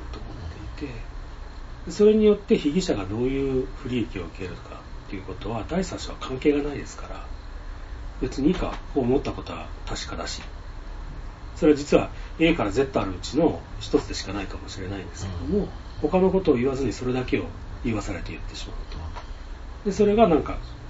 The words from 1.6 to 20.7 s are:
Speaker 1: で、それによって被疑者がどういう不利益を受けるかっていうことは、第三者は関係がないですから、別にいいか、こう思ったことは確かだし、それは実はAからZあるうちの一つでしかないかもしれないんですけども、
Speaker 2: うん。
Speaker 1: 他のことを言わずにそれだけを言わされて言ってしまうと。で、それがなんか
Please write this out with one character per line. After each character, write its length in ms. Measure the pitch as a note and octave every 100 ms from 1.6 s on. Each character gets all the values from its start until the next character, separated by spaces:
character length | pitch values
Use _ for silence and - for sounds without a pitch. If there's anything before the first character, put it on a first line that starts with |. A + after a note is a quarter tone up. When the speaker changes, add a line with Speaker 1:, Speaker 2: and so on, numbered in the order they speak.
| - - -
Speaker 1:
で、 60 |
そ 120 | -
れ 100 | G#3
に 120 | G#3+ G#3+
よ 80 |
っ 20 | G3+
て 220 | - A3+
被 140 | D3
疑 100 | E3
者 120 | F3+
が 120 | A2+ F#2
ど 100 | A2
う 40 |
い 400 | B2+ C#3 C#3 C3
う 40 | B2+ -
不 60 | A#2+
利 120 | B2
益 180 | G#2 G2
を 60 |
受 140 | D#2+ -
け 60 |
る 60 | F2+
か 300 | E2+ - F#2 - - -
っ 40 |
て 60 | F#2+
い 20 |
う 40 |
こ 120 | -
と 160 | F2 G2+
は、 140 | A2+ -
第 140 | E3+
三 160 | F3+ -
者 140 | -
は 60 | -
関 180 | - B2+
係 140 | D3+
が 100 | C#3+
な 120 | C#3+
い 40 | A#2+
で 80 | -
す 100 | -
か 120 | -
ら、 180 | - - - - - - - - - - -
別 220 | B2+ -
に 60 | D3
い 20 |
い 40 |
か、 200 | F3+ - - -
こ 60 | C#3+
う 40 |
思 140 | A#2+ C3+
っ 20 |
た 120 | A2
こ 100 | G2
と 100 | -
は 140 | - - - -
確 180 | - -
か 100 | -
だ 100 | -
し、 160 | - - - - - - - - - - - - -
そ 100 | D#3+
れ 60 |
は 60 | C#3+
実 180 | - E3+
は 140 | - - - -
A 160 | E3
か 100 | -
ら 60 | -
Z 300 | A2+ C#3 A2+
あ 40 |
る 80 | F#2+
う 20 | F2+
ち 180 | - C3
の 220 | D#3+ - - -
一 180 | - C#3+
つ 80 | -
で 80 |
し 100 | F#2
か 80 | F#2+
な 100 | G2
い 40 | F2+
か 120 | -
も 100 | -
し 120 | G2
れ 80 | F#2
な 80 | G2
い 40 |
ん 80 | F2+
で 80 | -
す 100 | G2
け 60 | F2 C3+
ど 60 | G3+
も、 60 |
Speaker 2:
う 20 | D#3+
ん。 20 | - - -
Speaker 1:
他 160 | - F#3
の 120 | F#3+
こ 100 | F3+
と 120 | E3
を 20 | A#2+
言 120 | C3
わ 80 | C3+
ず 80 |
に 80 | B2+
そ 120 | -
れ 80 | B2+
だ 120 | B2+
け 140 | B2 A#2+
を 40 | F2 - - -
言 120 | A#2+ G#2
わ 60 |
さ 100 | G#2
れ 80 | F#2+
て 120 | -
言 60 | E2
っ 40 |
て 120 | -
し 140 | - -
ま 60 |
う 20 | - - - - - - - - - - -
と。 60 | G#3
で、 60 | F#3+
そ 100 | G#3
れ 80 |
が 140 | G#3+ G3+
な 80 | D3
ん 60 |
か 160 | - - -